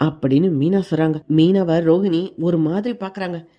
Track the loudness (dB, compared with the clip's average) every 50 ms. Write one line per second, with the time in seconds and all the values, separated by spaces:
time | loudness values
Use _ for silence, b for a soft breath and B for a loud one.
0 | -2 -2 -2 -2 -2 0 2 2 2 2 0 0 0 0 0 -2 -2 -2 -2 0
1 | 0 0 -2 -4 -4 -2 2 2 4 4 4 2 2 2 0 0 2 2 2 2
2 | 2 0 0 -2 -4 -6 -8 -4 -2 0 0 0 0 0 0 -2 -4 -4 -6 -8
3 | -10 -12 -8 -8 -8 -8 -8 -10 -12 b b